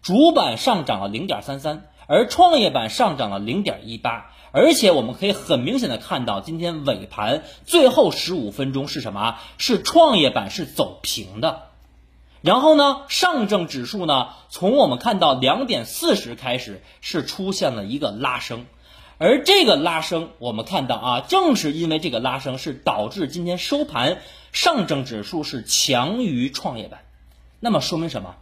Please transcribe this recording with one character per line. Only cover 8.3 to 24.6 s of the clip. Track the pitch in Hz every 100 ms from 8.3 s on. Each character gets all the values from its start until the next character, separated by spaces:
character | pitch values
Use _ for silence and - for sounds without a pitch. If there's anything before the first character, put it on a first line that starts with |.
五 | 180 107
分 | 98 135
钟 | 135 143
是 | 151
什 | 110
么？ | 101 113 113 - -
是 | - 208
创 | - 330 320 208
业 | 135
板 | - 98
是 | - 147
走 | - 135 -
平 | - - 92 104
的。 | 156 - - _ _ _ _ _ _ _
然 | 156 233
后 | 311 302
呢， | 285 269 -
上 | - 359 302 196
证 | 202 170
指 | 135 120
数 | 208 165
呢， | 139 120 - _
从 | - 185 277
我 | 160
们 | 123
看 | 240 196
到 | 160
两 | 127 127 185 254
点 | 156 113
四 | - 330 214
十 | 120 117
开 | 127 123
始 | - 95 - _
是 | - 170 131
出 | - 190
现 | 190 160
了 | 117
一 | 98 139
个 | 135
拉 | 101 131 120
升， | - 117 123 _ _ - - -
而 | 170 269
这 | 320 392 262
个 | 156
拉 | 165 165
升 | 156 165 170 -
我 | 120
们 | 110
看 | 113 185 127
到 | 117
啊， | 120 123
正 | - 381 349 233
是 | 151
因 | 151 170
为 | 156
这 | 165
个 | 117
拉 | 127 131
升 | 135 131
是 | 160
导 | 123 - 208 208
致 | 202 143
今 | 175
天 | 175 180
收 | - 285 294
盘 | 135 131 180 - - -
上 | -